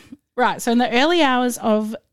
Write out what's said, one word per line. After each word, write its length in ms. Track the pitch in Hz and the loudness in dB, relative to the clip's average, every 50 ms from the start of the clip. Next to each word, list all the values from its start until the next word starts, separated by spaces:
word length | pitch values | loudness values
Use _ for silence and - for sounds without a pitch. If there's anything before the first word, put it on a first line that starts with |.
| - - - - _ _ - | -12 -20 -20 -20 _ _ -4
Right. 260 | 247 247 208 170 156 | 0 0 0 0 -2
So 100 | - 240 | -2 0
in 60 | 233 240 | 0 2
the 120 | 247 - | 2 2
early 300 | 226 240 277 320 349 339 | 2 0 2 2 2 2
hours 380 | 302 269 254 247 254 247 233 - | 2 2 2 2 0 -2 -4 -2
of 360 | 208 226 214 214 214 214 220 - _ _ | -2 0 0 0 0 -4 -8 -12 _ _